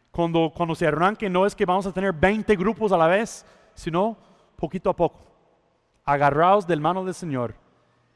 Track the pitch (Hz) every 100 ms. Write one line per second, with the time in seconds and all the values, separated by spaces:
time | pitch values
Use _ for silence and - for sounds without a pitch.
0 | _ - 170 165 160 - 170 156 160 147
1 | 185 214 202 180 202 - 185 185 196 180
2 | 196 156 185 214 208 196 185 226 214 180
3 | 160 196 226 - - _ _ - 170 165
4 | 220 214 _ _ _ - 165 185 196 175
5 | 165 - _ _ _ _ _ _ _ _
6 | - 143 143 143 175 208 170 156 156 185
7 | 185 170 175 131 120 - _ _ _ _
8 | _